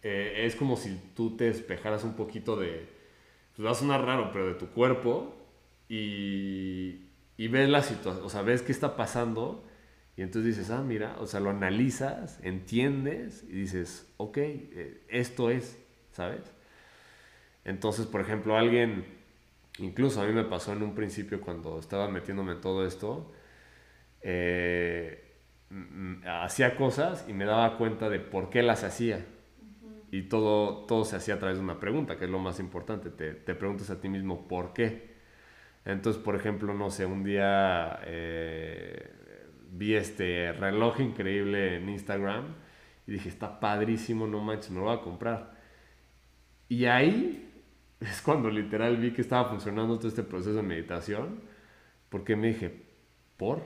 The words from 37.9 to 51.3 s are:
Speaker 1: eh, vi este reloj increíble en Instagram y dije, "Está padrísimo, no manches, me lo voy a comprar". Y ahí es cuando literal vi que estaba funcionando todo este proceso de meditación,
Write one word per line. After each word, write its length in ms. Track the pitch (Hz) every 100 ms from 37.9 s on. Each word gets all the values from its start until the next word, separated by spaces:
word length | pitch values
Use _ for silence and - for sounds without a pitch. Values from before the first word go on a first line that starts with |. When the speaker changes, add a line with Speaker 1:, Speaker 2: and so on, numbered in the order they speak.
| -
Speaker 1:
eh, 1080 | - 82 85 82 82 80 80 78 50 50 - - - - - 64 58
vi 220 | 90 104
este 580 | 107 98 - 90 87 87
reloj 480 | 80 98 104 117 117
increíble 760 | 131 110 95 101 101 101 95 87
en 120 | 92
Instagram 560 | 101 101 98 98 104 147 160 - - - - -
y 60 |
dije, 160 | 101 92
"Está 320 | 90 104 -
padrísimo, 680 | 110 104 107 113 113 113 110
no 120 | 104
manches, 300 | 107 107 104
me 80 | 92
lo 40 | 101
voy 100 | 117
a 40 |
comprar". 540 | 87 87 113 110 - - - - - - _ _ _ _ _ _ _
Y 180 | 120 123
ahí 560 | 123 151 220 359 - - - - _ _ _
es 200 | 107 95
cuando 280 | - 151 113
literal 460 | 107 104 107 117 120
vi 160 | 120
que 100 | 117
estaba 260 | 120 123 123
funcionando 480 | 107 104 101 113 117
todo 100 | 113
este 140 | 113
proceso 320 | 101 92 95 107
de 60 |
meditación, 760 | 101 82 82 85 78 104 147